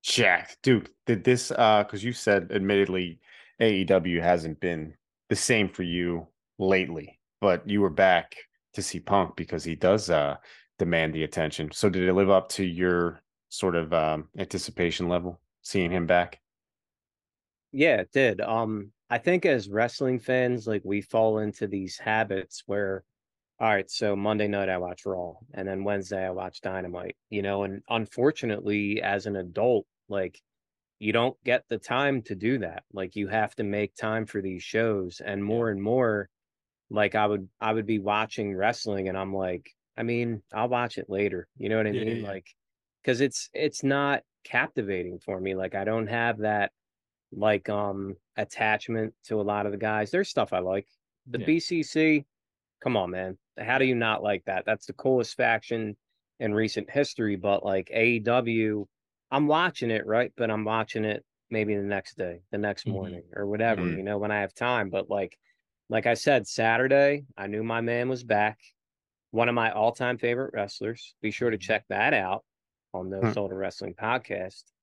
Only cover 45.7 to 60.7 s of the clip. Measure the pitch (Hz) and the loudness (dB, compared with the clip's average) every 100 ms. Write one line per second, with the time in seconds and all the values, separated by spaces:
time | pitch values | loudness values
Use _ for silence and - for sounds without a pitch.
45.7 | 98 101 113 107 117 117 107 107 104 98 | -4 -2 -2 -2 0 0 0 0 2 0
46.7 | _ _ _ _ _ _ - 107 101 - | _ _ _ _ _ _ 0 2 2 0
47.7 | 104 101 98 98 95 _ - 107 - 110 | -2 -2 -4 -8 -10 _ -8 -8 -2 0
48.7 | 110 - 113 110 - - 110 101 104 104 | 0 -2 -4 -4 -8 -4 -2 0 -2 -2
49.7 | 101 107 107 104 180 202 - - 92 92 | -4 -2 -2 0 -2 0 -2 0 -2 0
50.7 | 95 - _ _ _ - 120 120 165 - | -2 -4 _ _ _ -10 -6 0 0 0
51.7 | 170 147 156 156 151 143 _ _ _ _ | -4 -2 2 4 2 0 _ _ _ _
52.7 | _ 135 113 90 90 92 92 _ - 110 | _ -2 0 0 -4 -6 -8 _ -12 -2
53.7 | 131 135 120 113 107 104 98 - 95 - | 2 2 2 2 0 0 -2 -2 -4 -2
54.7 | 107 - - 135 127 113 - 123 113 - | -4 -4 -4 0 2 0 0 2 0 -2
55.7 | 117 107 101 _ _ _ _ 117 104 110 | -4 -4 -8 _ _ _ _ -2 0 0
56.7 | - 101 139 143 - 110 98 98 98 101 | -2 -2 0 0 0 -2 0 0 0 2
57.7 | 98 92 - 113 117 107 120 117 113 110 | -2 -2 2 2 2 2 0 2 0 0
58.7 | 107 101 _ _ _ _ 135 147 151 175 | -2 -6 _ _ _ _ 0 4 4 2
59.7 | - 117 110 95 110 123 - 117 110 107 | -2 -2 -2 0 0 0 -2 -2 -2 0